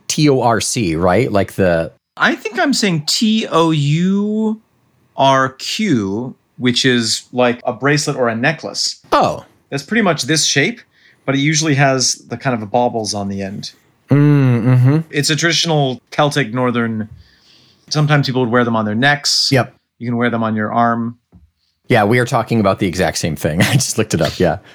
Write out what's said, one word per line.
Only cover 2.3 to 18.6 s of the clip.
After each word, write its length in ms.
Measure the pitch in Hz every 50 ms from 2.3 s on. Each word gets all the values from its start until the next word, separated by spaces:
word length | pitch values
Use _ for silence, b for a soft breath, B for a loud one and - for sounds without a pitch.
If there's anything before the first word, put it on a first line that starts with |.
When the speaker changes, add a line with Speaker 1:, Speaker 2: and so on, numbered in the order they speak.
| 320
Speaker 2:
think 220 | - - 453 - 381
I'm 140 | 349 285 240
saying 320 | - 233 202 170 156 147
T 400 | - - - 233 214 220 220 233 -
O 220 | - 165 165 160
U 920 | 160 151 143 143 151 165 175 190 196 202 202 208 214 220 220 214 220 220 - _ _ _ _ _ _ _ _ _ _
R 340 | - 135 135 135 131 131 131
Q, 840 | - - - - - - 220 202 147 113 98 95 98 110 127 131 - - _ _ _ -
which 260 | 123 127 123 - -
is 440 | 135 123 120 117 107 107 - - _
like 300 | - 120 123 120 120 - -
a 60 | 127
bracelet 460 | 113 107 127 143 151 147 - 151 139 131
or 100 | 127 117
a 60 | 113
necklace. 640 | 113 123 151 160 - - 101 98 - - - - - _ _
Speaker 1:
Oh. 340 | - 294 202 98 - - - - _ _ _ _
Speaker 2:
That's 140 | 139 139 -
pretty 180 | - 214 233
much 220 | 214 180 156 151 -
this 200 | 120 160 151 -
shape, 360 | - - 143 143 202 240 - - b b b b b b b _
but 100 | - 135
it 40 | 135
usually 360 | 139 156 160 151 156 160 139
has 400 | 131 143 135 135 131 123 - -
the 200 | - - - 117 117
kind 180 | - 139 123
of 80 | 113 107
a 20 |
baubles 480 | 98 - 120 120 120 110 117 107 98 107
on 160 | 101 101 98
the 140 | 98 98 98
end. 280 | 95 101 - - - - _ _ _ _ _ _ _
Speaker 1:
Mm, 540 | 135 143 147 147 147 143 135 127 123 120 104
mm-hmm. 340 | 127 127 123 123 131 143 160 160 -
Speaker 2:
It's 180 | - 151 143 -
a 60 | 156
traditional 680 | 139 160 170 156 - - 170 160 151 143 131 127 120 - _
Celtic 420 | - - 151 147 143 147 131 107 110
northern, 540 | 127 127 123 117 120 117 113 113 107 104 - - b b b b b b b b b b b b b b -
sometimes 340 | - 151 147 147 151 143 135
people 160 | 143 120 127
would 100 | 127 113
wear 140 | 120 123